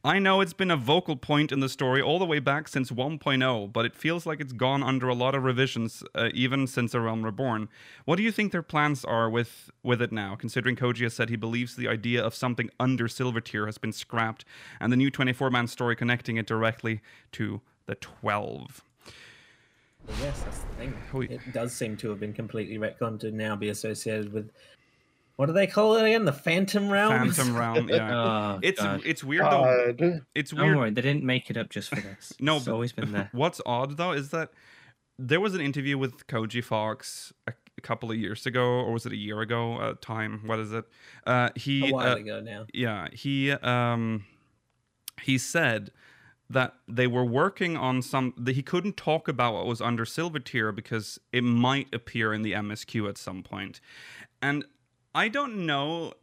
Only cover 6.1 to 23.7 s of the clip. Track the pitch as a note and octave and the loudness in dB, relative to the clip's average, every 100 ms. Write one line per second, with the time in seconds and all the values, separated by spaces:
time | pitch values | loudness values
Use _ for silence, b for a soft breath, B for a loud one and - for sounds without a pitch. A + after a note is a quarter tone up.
6.1 | - A2+ - B2+ C#3 C3 B2+ A#2+ B2 A2+ | -2 0 2 2 2 0 0 0 0 0
7.1 | A2+ A2 G2+ C3+ A2 G#2+ B B B - | -2 -4 -2 -2 -2 -4 B B B 0
8.1 | F3 A3+ A3 G#3 F3 - D3+ D3 C#3 - | 2 2 0 0 -2 -2 2 2 2 0
9.1 | A#2 A2+ A#2 A#2 - - _ - A#2+ A#2+ | 2 2 2 -2 -8 -20 _ 0 0 0
10.1 | A2 G2 G2+ A2+ B2+ B2 A#2+ B2 A#2 A#2 | -2 -6 -8 -4 0 0 0 0 0 -2
11.1 | - A2+ A2+ A2+ A#2+ B2 - A2+ A2 A#2 | 0 -2 -2 -2 -2 -4 -4 -2 -2 0
12.1 | A#2+ A2+ - B2+ A#2+ A#2 - B2+ B2+ A#2 | 0 0 -2 -2 -2 -4 0 0 2 0
13.1 | - B2+ A#2 - G#2+ G#2+ G#2+ A2 - - | 0 -2 -2 -4 -4 -4 -4 -6 -6 -4
14.1 | A#2 A2+ A2+ - B B B A2+ B2+ C#3 | -2 -2 -4 -18 B B B 2 4 4
15.1 | C3+ B2+ A#2+ C3+ B2 A#2+ - B2 A2+ A#2+ | 2 0 2 2 2 0 0 0 0 2
16.1 | A#2+ - A2+ A2 A2+ A2+ A2 A#2 A2 B | 0 0 -4 0 2 2 0 -2 -4 B
17.1 | B B - G#2 G2+ _ _ - - - | B B -6 -6 -6 _ _ -10 -10 -10
18.1 | - G#2+ G#2 G2+ C#2+ - - _ _ B | -6 -2 -2 -2 -8 -12 -18 _ _ B
19.1 | B B B B B B B B B - | B B B B B B B B B -10
20.1 | - C#3+ C#3 - - - - C3 A2+ - | -6 -4 -4 -6 -8 -8 -8 -8 -10 -6
21.1 | C3 B2 B2 - A#2 B2 - A2+ G#2 A2+ | -6 -4 -6 -6 -4 -4 -4 -6 -4 -6
22.1 | G2+ G#2+ G#2+ G#2+ A2+ G#2+ A2 G#2+ - A#2 | -4 -6 -6 -6 -6 -6 -4 -4 -2 -4
23.1 | A2 A2 G#2+ A2 G2+ G#2 | -2 -6 -4 -4 -2 -2